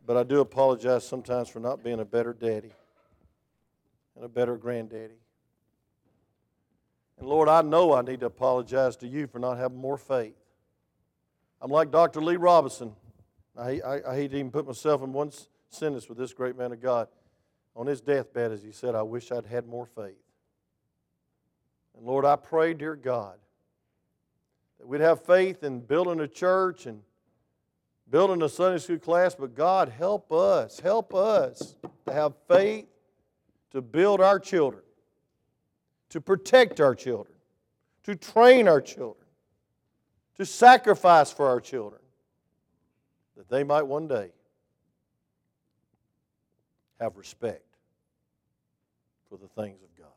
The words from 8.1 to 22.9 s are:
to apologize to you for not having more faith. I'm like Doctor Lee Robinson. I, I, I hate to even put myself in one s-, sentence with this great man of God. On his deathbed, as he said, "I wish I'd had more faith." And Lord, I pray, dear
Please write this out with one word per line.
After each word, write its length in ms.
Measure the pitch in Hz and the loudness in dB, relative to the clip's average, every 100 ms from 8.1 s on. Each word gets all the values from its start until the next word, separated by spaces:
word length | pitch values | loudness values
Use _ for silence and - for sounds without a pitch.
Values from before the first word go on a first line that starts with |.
| 127 | -6
to 60 | 120 | -8
apologize 680 | - 127 127 117 127 131 113 | -4 -2 -2 -4 -2 -2 -4
to 100 | 123 | -12
you 220 | 139 143 | -10 -10
for 100 | 123 | -8
not 200 | 127 123 | -8 -6
having 200 | 127 127 | -8 -8
more 200 | 131 139 | -10 -10
faith. 360 | - 135 110 _ _ _ _ _ _ _ _ _ _ _ _ _ | -4 -6 -6 _ _ _ _ _ _ _ _ _ _ _ _ _
I'm 80 | 127 | -2
like 220 | 147 156 | 0 2
Doctor 280 | 151 170 156 | 2 2 0
Lee 160 | 160 175 | -4 0
Robinson. 600 | 175 170 139 - 117 104 _ _ _ _ _ 120 | 4 4 2 -6 -16 -16 _ _ _ _ _ -12
I, 240 | 123 143 123 | -8 -8 -6
I, 140 | 139 - | -8 -6
I 40 | 131 | -6
hate 160 | 143 | -6
to 60 | 139 | -6
even 120 | 131 | -8
put 160 | 139 139 | -8 -8
myself 360 | 120 156 143 | -6 0 0
in 100 | 131 | -2
one 160 | 135 147 | -8 -8
s-, 180 | - - _ _ | -10 -20 _ _
sentence 400 | - 156 135 113 | -8 -8 -8 -12
with 100 | 113 | -12
this 140 | 123 | -12
great 260 | - 127 127 | -8 -8 -6
man 140 | 123 | -10
of 80 | 117 | -8
God. 260 | 127 120 110 _ _ _ _ _ _ - | -2 -2 -4 _ _ _ _ _ _ -12
On 100 | 127 | -8
his 140 | 139 | -8
deathbed, 500 | 117 139 120 123 117 | -2 -2 -2 -6 -6
as 140 | 107 | -6
he 80 | 104 | -16
said, 240 | 107 123 113 | -10 -6 -4
"I 60 | |
wish 280 | 110 120 117 | -6 -10 -10
I'd 160 | 120 107 | -12 -8
had 220 | 120 120 | -10 -10
more 180 | 120 113 | -14 -16
faith." 300 | - 101 95 _ _ _ _ _ _ _ _ _ _ _ _ _ _ _ _ _ _ | -16 -18 -18 _ _ _ _ _ _ _ _ _ _ _ _ _ _ _ _ _ _
And 100 | 117 | -6
Lord, 180 | 135 | 0
I 120 | 143 147 | 2 0
pray, 360 | - 160 165 | 0 -2 -2
dear 240 | 160 151 | -2 -10